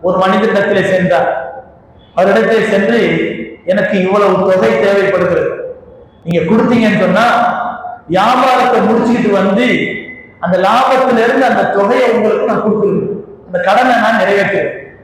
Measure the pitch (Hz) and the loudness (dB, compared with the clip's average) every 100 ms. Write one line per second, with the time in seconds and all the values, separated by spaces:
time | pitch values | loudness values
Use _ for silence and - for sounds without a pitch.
0 | 175 180 190 214 214 202 202 196 - 185 | 0 0 0 2 0 0 0 0 0 0
1 | 185 170 - - - - - - - - | 0 0 0 -4 -8 -14 -18 -20 -20 -20
2 | - - 190 220 220 226 - 202 220 233 | -10 0 2 2 2 0 2 0 0 0
3 | 175 165 - - - - - 202 196 202 | 0 0 -4 -6 -12 -12 -4 -2 0 -2
4 | 185 208 196 180 196 185 220 - 196 202 | 0 2 2 2 2 2 2 2 2 2
5 | 190 180 180 170 - - - - - - | 0 0 0 0 -2 -6 -12 -14 -20 -20
6 | - - 160 170 165 220 - 233 214 190 | -20 -18 -4 -2 2 2 2 2 2 2
7 | 180 180 233 - - - - - - - | 2 2 2 2 0 -2 -6 -8 -12 -14
8 | - 180 214 254 254 247 247 220 - 233 | -4 0 2 2 2 2 2 2 2 2
9 | 240 240 208 196 196 196 247 180 - - | 0 0 0 2 2 2 0 0 -4 -8
10 | - - - - 175 180 185 226 269 262 | -12 -18 -20 -8 -2 0 2 2 2 2
11 | 247 226 233 269 254 208 - 202 202 254 | 2 2 2 2 0 0 -2 0 0 2
12 | 240 214 208 - 254 - 220 - 196 - | 2 0 0 0 -2 -2 -2 0 0 -2
13 | - - - - - 180 - 226 254 233 | -4 -8 -12 -20 -8 -4 0 2 2 2
14 | 220 226 190 202 185 - - - - - | 0 0 0 0 0 -2 -4 -8 -16 -20